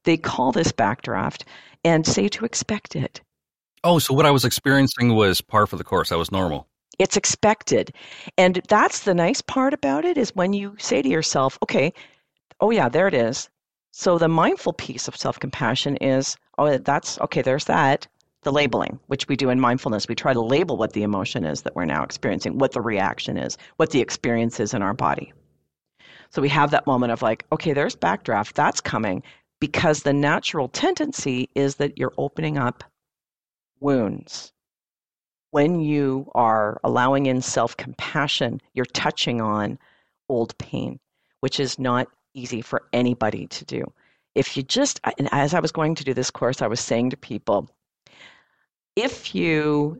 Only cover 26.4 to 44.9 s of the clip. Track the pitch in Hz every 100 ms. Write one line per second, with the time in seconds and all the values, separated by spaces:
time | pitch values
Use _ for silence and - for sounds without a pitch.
26.4 | 143 151 147 147 - 127 123 113 113 113
27.4 | - 160 165 139 156 - 170 202 - 104
28.4 | 107 - 160 - - 110 107 92 - -
29.4 | _ _ 151 - 170 151 143 143 147 175
30.4 | - 160 127 - 349 349 302 - 143 127
31.4 | 127 135 139 - 143 - 131 - 139 -
32.4 | 156 143 123 - - _ _ _ _ _
33.4 | _ _ _ _ 143 131 101 - - -
34.4 | - _ _ _ _ _ _ _ _ _
35.4 | _ 151 151 175 151 147 139 131 139 -
36.4 | 113 110 107 - - 120 127 139 139 127
37.4 | - 131 117 - 127 - - 156 143 -
38.4 | 123 110 - 131 123 - 151 - - 120
39.4 | 110 104 104 - _ _ _ _ - 123
40.4 | 117 - - 123 120 127 _ _ _ _
41.4 | 131 - 131 - 127 123 127 _ _ 135
42.4 | 123 113 - 135 - 120 123 120 107 -
43.4 | - - - 127 - - _ _ _ 143
44.4 | - 139 135 240 277